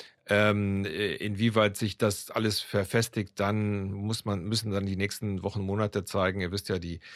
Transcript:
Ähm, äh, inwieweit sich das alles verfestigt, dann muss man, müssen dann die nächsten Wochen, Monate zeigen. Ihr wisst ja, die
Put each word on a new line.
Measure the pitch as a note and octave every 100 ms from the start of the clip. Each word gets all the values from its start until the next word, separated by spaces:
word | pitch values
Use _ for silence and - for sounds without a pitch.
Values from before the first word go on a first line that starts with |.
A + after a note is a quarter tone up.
| - _ -
Ähm, | G2+ G#2+ G#2 G2+ G2 G2
äh, | D#2 G#2 D2
inwieweit | G#2 G2+ A#2 A2 G#2 F#2+
sich | A2 -
das | A2 G2 -
alles | A#2 A2 G2+
verfestigt, | - G2+ F#2+ A#2 A#2 - F#2+ -
dann | G2+ G#2+ G#2 G2+ F#2+
muss | G2 G#2 A2 A2
man, | G2
müssen | F2 A2 G#2+
dann | G2 G2
die | F#2+
nächsten | G2+ - G#2+ F#2+
Wochen, | F#2+ G#2
Monate | F#2+ G2+ G#2 G2+ F#2
zeigen. | G#2 F#2+ F#2+
Ihr | F2+
wisst | G2 -
ja, | F#2
die | E2+ E2+ -